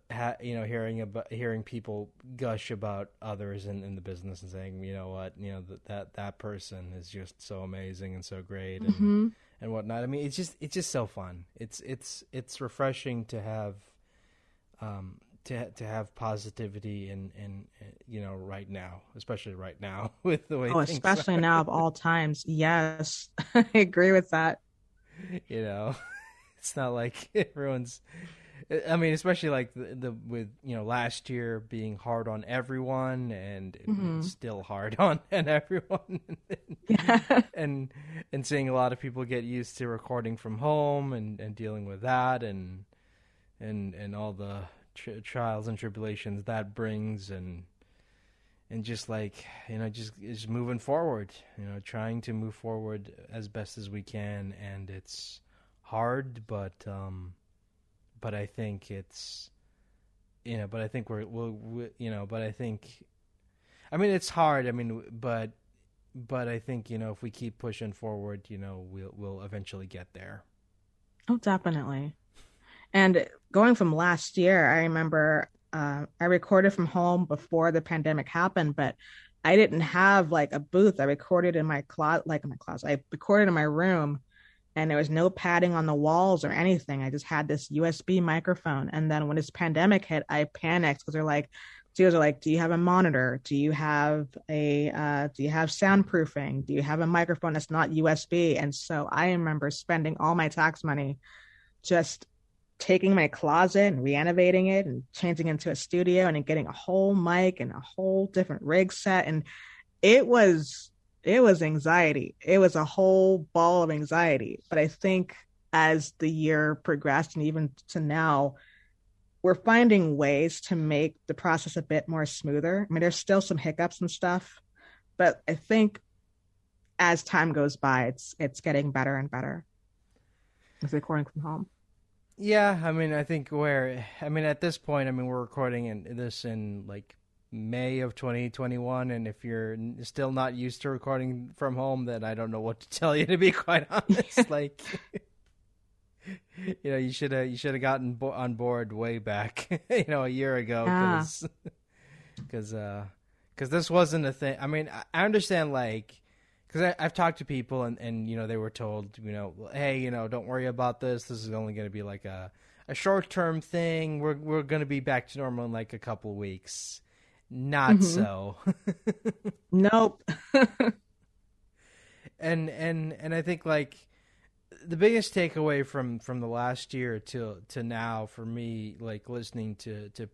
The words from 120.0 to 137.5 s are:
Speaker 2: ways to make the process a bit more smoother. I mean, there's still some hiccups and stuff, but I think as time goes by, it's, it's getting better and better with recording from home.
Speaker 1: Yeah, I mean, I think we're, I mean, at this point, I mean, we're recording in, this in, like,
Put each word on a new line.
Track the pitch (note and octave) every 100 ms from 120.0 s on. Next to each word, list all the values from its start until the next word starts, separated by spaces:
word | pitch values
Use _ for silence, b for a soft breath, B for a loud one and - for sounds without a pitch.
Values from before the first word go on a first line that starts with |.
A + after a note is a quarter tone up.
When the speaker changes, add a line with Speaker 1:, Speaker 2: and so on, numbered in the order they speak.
| D#3+ C#3+
Speaker 2:
ways | C#3+ C#3+ D#3+ -
to | - E3+
make | D#3 D3 D#3 - -
the |
process | D#3 F3+ D#3+ D#3+ E3
a |
bit | - D#3 D#3
more | D#3+ D3+
smoother. | - D3 D3 D#3+ G3 G3+
I |
mean, | E3
there's | F3 E3+
still | - G3
some | F#3+ E3
hiccups | D#3+ D#3 F3 -
and | F3
stuff, | - F3+ F3+ - - _ b b b _ -
but | F3 - -
I | D#3+
think | - A3 G#3+ - _ _ _ _ _ _ _ _ _ -
as | F3 E3+
time | - F3 E3
goes | D3+ C#3+ -
by, | C#3 B2+ B2
it's, | C3 - -
it's | C#3+ -
getting | E3+ C#3+ C#3+
better | C3+ C3 C#3
and | C#3
better | B2 C3 E3 - _ _ _ _ _ _ _ _ _ _ _
with | C#3+
recording | D3+ D3+ D3+ C#3+
from | D3+
home. | D3+ D#3+ G3 _ _ _ _ _ _ -
Speaker 1:
Yeah, | G#3 G#3+ G3+ F3+
I | E3
mean, | D#3+ D#3+
I | D3
think | D3 D#3+ C3
we're, | D3 D3 C3+ B2+ B2+ G#2 -
I | D3
mean, | D#3
at | D3+ D3
this | F3 -
point, | - C#3+ C3
I |
mean, | B2+ B2+
we're | B2+
recording | A#2+ C#3 B2+ A#2+ A#2
in, | G#2+ - A#2+
this | A#2+ -
in, | A#2 A2 G#2 G2+ G2
like, | G2+ - _ _ _ _